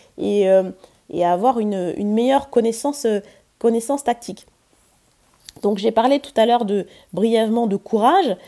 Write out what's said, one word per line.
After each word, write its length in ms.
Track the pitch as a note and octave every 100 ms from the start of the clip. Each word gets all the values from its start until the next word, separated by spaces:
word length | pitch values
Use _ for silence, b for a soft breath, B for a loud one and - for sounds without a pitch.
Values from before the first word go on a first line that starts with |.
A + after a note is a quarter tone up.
| B -
et, 300 | G#3 G3+ F#3+
euh, 220 | F#3+ F#3 - b b -
et 160 | D#3+ F3
avoir 320 | F3 B3 A#3
une, 360 | G#3+ F#3+ F3+ -
une 160 | G#3
meilleure 360 | A3 B3 C#4 C4+
connaissance, 580 | A#3+ A3+ A3+ C#4+ C#4+ A3+
euh, 120 | G#3 B B _ _
connaissance 460 | A#3 A3+ A3+ C#4
tactique. 420 | - A#3+ - - - _ _ _ _ _ _ _ _ _ - -
Donc, 160 | G#3 G3+
j'ai 120 | A3
parlé 300 | A3 B3 C#4
tout 120 | - A#3
à 100 | A3+
l'heure 180 | A#3+
de, 220 | G3+ G3+ B B B
brièvement 540 | F3 A3+ A3+ A3 A3+ A#3
de 100 | G3
courage. 600 | - G#3+ A#3+ F#4 C#4+ F3+